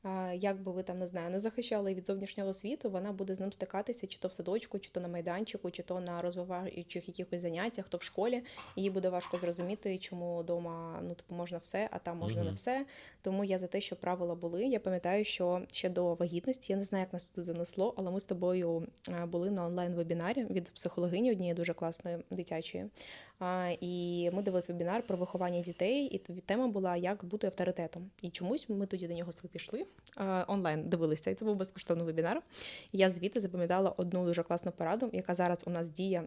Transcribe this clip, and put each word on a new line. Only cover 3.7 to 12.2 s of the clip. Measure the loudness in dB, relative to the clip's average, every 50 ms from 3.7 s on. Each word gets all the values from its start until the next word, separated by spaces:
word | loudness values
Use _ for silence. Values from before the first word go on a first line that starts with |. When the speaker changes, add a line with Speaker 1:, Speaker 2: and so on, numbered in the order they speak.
| -2 -4 -2 -2 -4 -4 -6
Speaker 1:
чи | -8 -6 -4
то | -4
в | -4 -4
садочку, | -4 -2 0 0 0 -2 -2 -6 -6
чи | -6 -4
то | _ -4
на | -4
майданчику, | -2 -4 -4 -2 -2 -2 -2 -2 -4 -4 -4 -6 -4
чи | -6 -6 -4
то | -4 -4 -2
на | -2 -2 -2 0
розвиваючих | -2 -2 -2 -2 -4 -2 -4 -4 -4 -4 -6 -6 -8 -6 -6 -6 -6
якихось | -6 -8 -8 -6 -4 -4 -2
заняттях, | -2 -2 0 0 -2 -2 -2 -4 -6 -4
то | -4
в | -4 -4
школі. | -2 0 2 2 2 2 0 -2 -6 -14 -14 -14 -8 -4
Їй | 0 0 2
буде | 2 2 2 2
важко | 2 2 -2 -2 -2
зрозуміти, | 0 0 0 0 0 -2 -2 -2 -2 -2 -2 -2
чому | -2 -4 -6 -6 -4 -2 -2 -2 -2 0
дома, | 0 0 0 0 -4 -6 -6 -6 -8 -6 -6 -6
ну, | -6 -6
типу, | -8 -8 -8 -6
можна | -6 -4 -4 -4
все, | -4 -2 0 0 0 0 0
а | -2 -6
там | -4 -4 -4
можна | -2